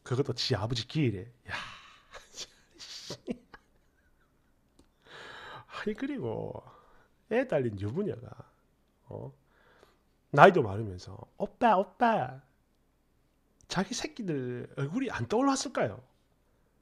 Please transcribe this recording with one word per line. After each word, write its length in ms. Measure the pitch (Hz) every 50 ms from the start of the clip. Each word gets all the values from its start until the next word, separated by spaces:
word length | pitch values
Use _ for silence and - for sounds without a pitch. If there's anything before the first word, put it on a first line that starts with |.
그것도 300 | - - 123 120 139 -
지 240 | 117 - - - 127
아버지 320 | 92 98 113 131 110 - -
기일에. 420 | - 160 151 120 98 92 92 123 - _ - -
야. 40 | - - - - - - - - - - - - - - - - - - - - - _ _ _ _ - - - - - - - 147 - -
<laughs> 100 | - 233 - - _ - - _ _ _ _ _ _ _ _ _ _ _ _ _ _ _ _ _ _ _ _ _ _ _ _ - _ _ _ _ - - - - - - - - - - - - - - - -
아니, 100 | 208 214
그리고 680 | - 269 277 294 247 135 113 107 113 107 107 - - - - - - - - - - - _ _ _ _ -
애 160 | 220 240 269
딸린 320 | - - 147 127 117 104 95
유부녀가, 520 | 98 104 123 180 208 175 110 113 113 104 - - - - _ _ _ _ _ _ _ _ _ _ _
어? 260 | - 104 104 117 135 135 _ _ _ _ _ _ - - - - _ _ _ _ _ _ _ _ -
나이도 320 | - 143 156 196 175 175
많으면서 540 | 127 101 95 104 113 101 92 90 - - 95 - - - _
"오빠, 400 | - 190 202 - - 254 233 208
오빠." 640 | 185 202 185 - - 247 233 220 180 123 127 131 135 - _ _ _ _ _ _ _ _ _ _ _ _ _ _ _ _ _ _ _ _ _ _ _ _ -
자기 260 | - 175 196 - 247
새끼들 760 | - - 302 - - 220 175 151 139 127 123 123 120 123 - -
얼굴이 340 | - 139 143 175 262 269 226
안 180 | - - 117 -
떠올랐을까요? 720 | 202 233 277 277 269 262 - 277 - 269 180 117 95 117 - _ _ _ _ _ _ _ _ _ _ _ _ _ _ _